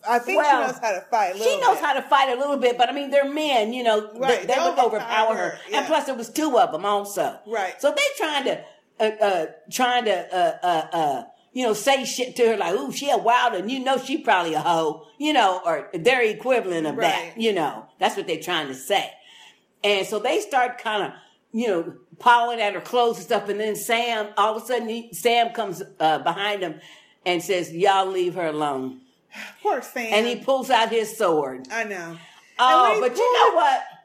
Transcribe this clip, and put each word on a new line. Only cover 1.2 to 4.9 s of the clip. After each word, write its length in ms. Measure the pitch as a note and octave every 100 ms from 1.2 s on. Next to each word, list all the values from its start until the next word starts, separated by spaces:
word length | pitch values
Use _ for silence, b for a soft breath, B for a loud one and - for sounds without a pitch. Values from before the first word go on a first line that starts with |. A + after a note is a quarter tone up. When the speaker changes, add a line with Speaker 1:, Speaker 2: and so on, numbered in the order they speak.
| F#3+
Speaker 1:
a 40 | G3
Speaker 2:
she 60 |
Speaker 1:
little 160 | A4+ C#5+
Speaker 2:
knows 160 | B4 G4
Speaker 1:
bit. 60 |
Speaker 2:
how 80 | D#4
to 80 | C4+
fight 260 | D#4+ C#4 C4+
a 100 | B3
little 180 | C#4+ C#4
bit, 200 | A#3+ A#3+
but 100 | A#3+
I 40 |
mean, 180 | C#4+ C#4
they're 180 | C#4 C#4
men, 440 | D4 D4+ B3+ G#3+
you 100 | B3+
know, 300 | A#3 G#3+ G#3+
Speaker 1:
Right, 280 | A#3 C4 A3+
Speaker 2:
they, 40 | F3+
they 80 |
Speaker 1:
they'll 160 | C4 D4
Speaker 2:
would 80 | C4
overpower 80 | A#3+